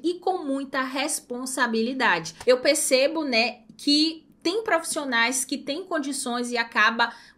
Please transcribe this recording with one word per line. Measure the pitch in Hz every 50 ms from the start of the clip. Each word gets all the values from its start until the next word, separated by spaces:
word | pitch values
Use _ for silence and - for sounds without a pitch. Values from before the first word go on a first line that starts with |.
| -
e | 320 359
com | 359 - 392 381 370 330
muita | 285 269 269 277 269 - 269
responsabilidade. | 262 262 262 277 277 311 302 - - - 247 240 262 254 - - 262 240 226 226 226 233 269 262 247 214 180 170 165 - - - -
Eu | - 254 254
percebo, | 254 302 285 302 - - 277 254 269 294 320 320 311
né, | 285 247 226 226 240 233 - - - - -
que | - 285 285 294 311 320 320 320 - _ _ _ _
tem | 330 349 440 440
profissionais | 440 381 330 330 - - 320 294 269 247 233 233 233 262 262 -
que | - 285 269
têm | - - 277 320 381
condições | - 359 311 269 277 277 269 - 254 240 240 247 240
e | 240 233
acaba | 233 233 - 233 214 220 233 233 240 226 - - - - _